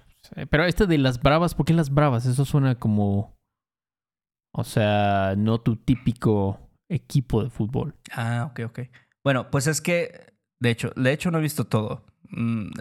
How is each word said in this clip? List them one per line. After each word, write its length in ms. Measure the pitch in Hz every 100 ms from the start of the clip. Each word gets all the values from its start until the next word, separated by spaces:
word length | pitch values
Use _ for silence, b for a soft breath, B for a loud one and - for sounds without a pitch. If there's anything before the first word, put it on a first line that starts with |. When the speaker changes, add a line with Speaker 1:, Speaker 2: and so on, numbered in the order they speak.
| _ _
Speaker 1:
sí, 240 | - - 151
pero 140 | 147
este 240 | 175 165 202
de 100 | 156
Las 240 | 131 123
Bravas, 320 | 139 156 170 -
¿por 100 | 147
qué 80 |
Las 160 | 165 143
Bravas? 320 | 139 147 117 127
Eso 200 | 123 139
suena 300 | 147 135 120
como, 600 | 113 104 101 98 104 - _ _ _ _ _ _ _ _ _ _ _
o 100 | -
sea, 720 | - 123 104 104 101 101 95 98
no 220 | 107 117
tu 160 | - 113
típico 920 | - 127 - - 117 104 98 - - _ -
equipo 540 | 165 - 143 - 220
de 60 | 117
fútbol. 460 | - 110 131 143 - -
Speaker 2:
Ah, 340 | - 117 120 117
ok, 100 | 123 113
ok. 120 | - 123 b b _
Bueno, 260 | 139 127 113
pues 160 | 143 151
es 140 | 151
que, 520 | - 175 - - - _ _ -
de 80 | 120
hecho, 220 | 117 120 -
de 160 | 127
hecho 200 | 151 180
no 80 | 160
he 20 |
visto 240 | 151 147 107
todo. 400 | 113 107 120 _ _ -
Mm, 400 | - 117 113 95 -